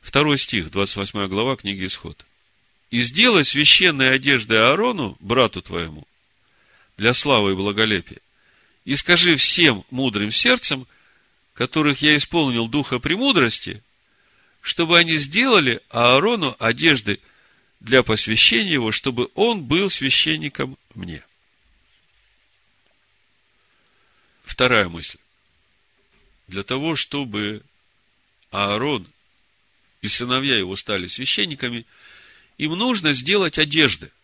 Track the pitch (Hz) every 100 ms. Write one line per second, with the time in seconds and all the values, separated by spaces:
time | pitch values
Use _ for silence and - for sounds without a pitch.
0 | - 135 151 143 - 110 80 85 98 -
1 | 98 104 98 95 123 131 104 98 92 -
2 | 82 78 - _ _ _ _ _ _ 120
3 | 120 143 247 202 139 139 147 - 185 143
4 | 131 131 135 131 107 113 113 160 240 208
5 | 113 - 98 120 113 95 - 87 82 76
6 | 73 _ _ _ _ _ _ _ _ -
7 | 107 127 143 123 101 95 101 101 110 101
8 | - - _ _ _ _ _ _ - 139
9 | - 175 175 147 - - 160 107 - 123
10 | 131 101 104 107 247 254 - 135 127 _
11 | _ _ _ _ _ - 123 160 147 139
12 | 151 147 - 170 143 117 113 139 135 127
13 | 147 180 277 202 120 - - 107 _ _
14 | _ _ _ _ _ _ - - 165 170
15 | 170 156 139 170 262 214 135 113 _ 120
16 | 120 131 196 240 147 120 113 120 160 139
17 | 104 98 _ _ _ _ _ _ 107 131
18 | 120 110 - 110 - 233 202 151 110 110
19 | 139 123 123 - 226 220 127 160 196 -
20 | 135 - 160 156 151 - 131 135 _ -
21 | 90 - _ _ _ _ _ _ _ _
22 | _ _ _ _ _ _ _ _ _ _
23 | _ _ _ _ _ _ _ _ _ _
24 | _ _ _ _ - - 127 117 92 82
25 | - - _ _ _ _ _ _ _ _
26 | _ _ _ _ _ 95 98 131 156 156
27 | - 143 135 104 104 107 _ _ _ _
28 | _ _ _ _ _ 101 101 104 139 127
29 | 80 _ _ _ _ _ _ _ _ _
30 | 107 - 123 127 139 120 92 95 - 101
31 | 90 - 131 - 190 139 127 117 113 _
32 | - - - - _ _ 151 170 240 226
33 | 156 135 131 202 175 151 151 156 143 -
34 | - _